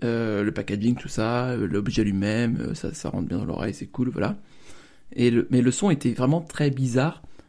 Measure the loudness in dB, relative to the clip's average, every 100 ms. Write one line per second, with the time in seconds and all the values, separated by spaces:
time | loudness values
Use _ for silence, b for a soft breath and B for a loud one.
0 | -2 0 0 2 0 -2 -4 0 0 0
1 | -2 -2 0 0 0 -2 0 0 0 0
2 | 2 2 0 2 0 0 -4 -6 -6 -8
3 | -6 -4 -4 -4 -4 -4 -4 -6 -10 -2
4 | -2 0 -2 -4 b b b b b b
5 | b 2 4 4 4 4 4 4 2 4
6 | 2 2 2 2 -2 0 0 2 0 2
7 | 0 -2 b b